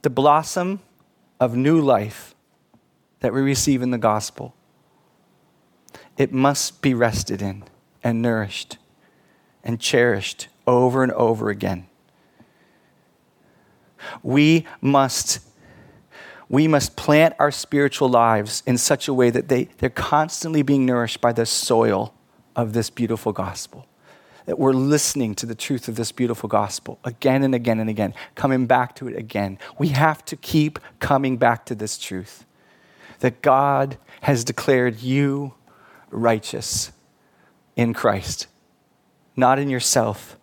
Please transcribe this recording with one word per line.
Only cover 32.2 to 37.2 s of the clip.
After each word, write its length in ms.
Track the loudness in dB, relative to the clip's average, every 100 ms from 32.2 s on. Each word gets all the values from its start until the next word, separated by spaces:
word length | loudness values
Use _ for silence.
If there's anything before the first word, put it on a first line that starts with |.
| -10 -20 _ _ _ _ _ _ -20 -2
that 220 | -2 0
God 560 | 2 4 4 0 -2 -6 _ -4
has 240 | 0 0 -2
declared 560 | -4 2 2 2 -2
you 520 | -2 0 0 -2 -8 -14 _ _ _ -20 _
righteous 840 | 0 2 0 -2 -10 -6 -6 -8 _ _ _